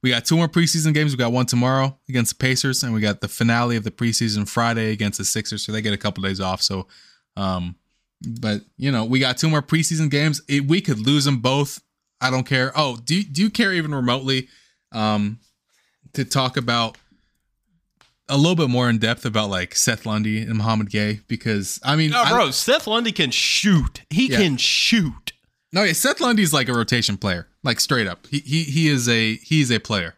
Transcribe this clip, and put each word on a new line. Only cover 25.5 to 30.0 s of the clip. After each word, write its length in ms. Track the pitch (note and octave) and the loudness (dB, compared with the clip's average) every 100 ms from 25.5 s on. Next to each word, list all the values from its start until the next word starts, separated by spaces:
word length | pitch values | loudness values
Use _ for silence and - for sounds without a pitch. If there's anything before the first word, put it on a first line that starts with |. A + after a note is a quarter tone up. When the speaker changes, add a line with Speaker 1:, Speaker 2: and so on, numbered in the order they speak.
| _ _ | _ _
Speaker 1:
No, 120 | E3+ | 0
yeah, 100 | G3+ | 0
Seth 260 | C4+ C4+ - | 2 0 0
Lundy's, 320 | C4 A3+ F3+ | 2 2 4
like, 160 | D3 B2+ | 2 2
a 60 | |
rotation 440 | A#2+ A2+ B2 A2 G2 | 0 0 0 0 -2
player, 300 | G#2 F2 - _ | -2 -4 -6 _
like, 180 | - A2+ | -4 -2
straight 280 | - C3 G2+ | 0 0 0
up. 180 | F2 - | -6 -6
He, 140 | C#3+ | -6
he, 240 | C3 D#3 | -2 -2
he 240 | D3+ C#3 D#3+ | 0 0 2
is 200 | C#3 A#2+ | 2 2
a, 280 | A#2 A2 A2 | 2 2 -2
he 260 | - D#3 | 0 0
is 80 | C3 | 2
a 80 | A2+ | 0
player. 360 | - G#2+ | 0 -4